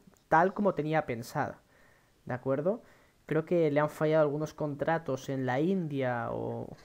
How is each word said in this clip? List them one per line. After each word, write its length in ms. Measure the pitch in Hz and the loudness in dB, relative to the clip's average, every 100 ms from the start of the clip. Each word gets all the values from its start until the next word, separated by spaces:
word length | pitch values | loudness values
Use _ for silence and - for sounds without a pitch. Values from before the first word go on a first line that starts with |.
| - - - | -18 -20 4
tal 260 | 160 185 | 6 6
como 220 | - 202 170 | 4 0 0
tenía 320 | 151 156 - | 0 0 0
pensada, 540 | 117 120 151 117 - _ _ _ _ _ _ - | -4 -6 -4 -4 -6 _ _ _ _ _ _ -10
¿de 80 | |
acuerdo? 500 | 127 135 135 165 233 - - _ _ - | -6 -2 0 0 -2 -6 -20 _ _ -4
Creo 200 | 156 160 | -2 0
que 260 | 175 156 | 2 2
le 80 | 143 | 2
han 100 | 151 | 0
fallado 320 | - 156 156 | 0 2 4
algunos 320 | 151 147 151 | 4 0 -4
contratos 760 | - 151 143 151 165 160 131 - | -4 -6 -2 0 0 -2 -6 -4
en 180 | 135 127 | -4 0
la 120 | 127 | 0
India 720 | 165 190 160 139 127 120 117 | 2 0 -2 -2 -2 -2 -4
o, 360 | 117 113 117 - - | -4 -4 -6 -8 -14